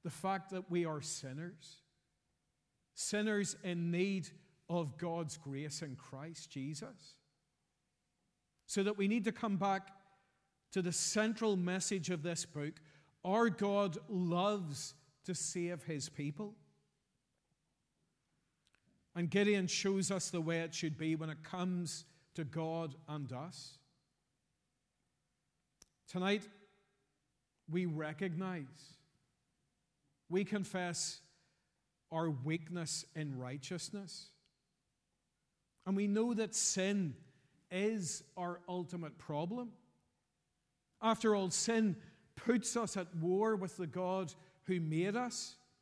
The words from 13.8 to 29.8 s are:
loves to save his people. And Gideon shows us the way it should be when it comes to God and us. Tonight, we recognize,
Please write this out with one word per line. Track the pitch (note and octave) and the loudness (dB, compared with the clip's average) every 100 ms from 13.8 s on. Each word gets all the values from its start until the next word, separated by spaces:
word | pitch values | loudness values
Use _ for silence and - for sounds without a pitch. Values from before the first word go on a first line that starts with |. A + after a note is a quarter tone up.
| G3+ D3+ - | 4 0 -2
loves | F#3+ F3 F3 G3 G#3 E3 C#3 - - _ _ | 0 4 4 4 2 -2 -6 -8 -12 _ _
to | - | -6
save | F3 - F#3 E3+ F3 | -4 -2 -2 -2 -4
his | - D3+ - | -4 -4 -4
people. | - C#3+ D3 G#3 - - _ _ _ _ _ _ _ _ _ _ _ _ _ _ _ _ _ _ _ _ _ _ _ _ | -4 -4 -4 -8 -10 -20 _ _ _ _ _ _ _ _ _ _ _ _ _ _ _ _ _ _ _ _ _ _ _ _
And | F3 F3 | -2 2
Gideon | G3 G3+ G3+ F3+ | 6 6 6 4
shows | - G3 G3 F3 | 2 2 2 2
us | F#3+ - | 0 0
the | F3 | 0
way | D#3+ E3 | 2 0
it | E3 | -2
should | E3 E3 D3 | -2 -2 0
be | D#3+ D#3+ | 0 0
when | D#3+ | -2
it | D#3 | -6
comes | - F#3 F#3 F3+ E3+ - - _ _ | -8 -2 0 0 -2 -6 -12 _ _
to | - | -6
God | D3 D#3+ D#3+ E3 D#3+ D3 - | -4 -2 -2 -2 -4 -8 -8
and | D3+ C3+ | -6 -6
us. | B2+ E3 - - - _ _ _ _ _ _ _ _ _ _ _ _ _ _ _ _ _ _ _ _ - _ - | -6 -8 -12 -16 -18 _ _ _ _ _ _ _ _ _ _ _ _ _ _ _ _ _ _ _ _ -20 _ -6
Tonight, | F#3 F#3 G#3 G#3 - - _ _ _ _ _ _ _ _ _ - | 0 2 2 0 -20 -20 _ _ _ _ _ _ _ _ _ -2
we | E3+ F3+ | 0 0
recognize, | D#3 D3+ D3 F#3+ E3 F#3+ F3+ C3 - - - _ _ _ _ _ _ _ _ | -2 -4 -2 -2 -2 -4 -6 -8 -14 -20 -20 _ _ _ _ _ _ _ _